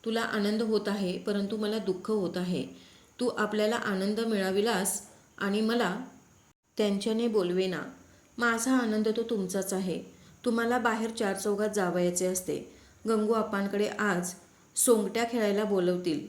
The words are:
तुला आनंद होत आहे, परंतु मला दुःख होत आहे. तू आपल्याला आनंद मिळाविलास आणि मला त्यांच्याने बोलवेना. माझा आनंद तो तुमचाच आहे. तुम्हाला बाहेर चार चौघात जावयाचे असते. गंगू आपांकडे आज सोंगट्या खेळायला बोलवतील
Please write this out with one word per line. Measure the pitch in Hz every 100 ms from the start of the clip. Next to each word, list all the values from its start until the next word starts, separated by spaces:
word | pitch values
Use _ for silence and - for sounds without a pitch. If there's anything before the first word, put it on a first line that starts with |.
| 226
तुला | 226
आनंद | 233 220 202 214
होत | 226 214 208
आहे, | 202 185 185
परंतु | - 202 196 214
मला | 208 220
दुःख | 190 180 -
होत | 214 175 180
आहे. | 180 165 127 - - - - -
तू | 247
आपल्याला | - 208 208 214 233
आनंद | - 190 196 214
मिळाविलास | 226 214 190 190 214 196 190 - - - - -
आणि | 202 208
मला | 220 240 202 208 - - - - _ _ _ -
त्यांच्याने | 208 196 226 220 233
बोलवेना. | 214 175 180 190 165 - - - - - -
माझा | 233 226 240
आनंद | 262 226 214 220
तो | 220
तुमचाच | 226 220 185 196 190
आहे. | 190 185 165 - - - - 247
तुम्हाला | 226 233 247
बाहेर | 233 220 220
चार | 220 208 196
चौघात | 214 202 214
जावयाचे | 208 180 175 175 175 185
असते. | 185 - - - - - - 214
गंगू | 226 214
आपांकडे | 226 220 202 196 202 214
आज | - 208 180 175 - - - - -
सोंगट्या | - 220 196 226 233
खेळायला | 240 208 202
बोलवतील | 214 196 180 180 175 147